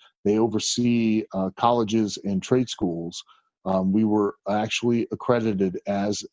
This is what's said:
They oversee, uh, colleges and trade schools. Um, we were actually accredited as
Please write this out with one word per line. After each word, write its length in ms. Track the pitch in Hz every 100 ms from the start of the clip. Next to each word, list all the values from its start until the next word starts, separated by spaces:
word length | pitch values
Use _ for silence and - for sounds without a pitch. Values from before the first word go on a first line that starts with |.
| _ _
They 140 | 101 107
oversee, 840 | 113 104 - - 120 120 113 110 104
uh, 180 | 98 95 -
colleges 600 | 120 120 110 113 104 -
and 180 | 101 95
trade 260 | - 127 120
schools. 540 | - 92 85 85 - - _ _ _
Um, 280 | 95 95 95
we 120 | 104
were 300 | 110 104 101 - -
actually 560 | 107 110 - 120 120 -
accredited 680 | - - 120 113 98 95 92 -
as 360 | 101 101 101 -